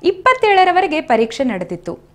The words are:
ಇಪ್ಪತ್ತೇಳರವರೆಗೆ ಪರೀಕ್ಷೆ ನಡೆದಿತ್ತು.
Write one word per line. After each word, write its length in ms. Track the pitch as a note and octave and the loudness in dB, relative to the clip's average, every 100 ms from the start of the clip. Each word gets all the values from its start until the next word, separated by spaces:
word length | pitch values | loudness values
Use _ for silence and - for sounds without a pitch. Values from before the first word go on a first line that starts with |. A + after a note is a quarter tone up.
ಇಪ್ಪತ್ತೇಳರವರೆಗೆ 960 | F#4 F#4+ B4+ B4+ G#4+ F#4+ F#4 F4 F#4 D4+ | -2 0 0 2 2 4 4 2 0 -4
ಪರೀಕ್ಷೆ 440 | D#4 A3+ A3+ - | -2 -2 -2 -4
ನಡೆದಿತ್ತು. 500 | C4 F#3+ F3 E3+ - - _ | -4 -4 -8 -10 -10 -12 _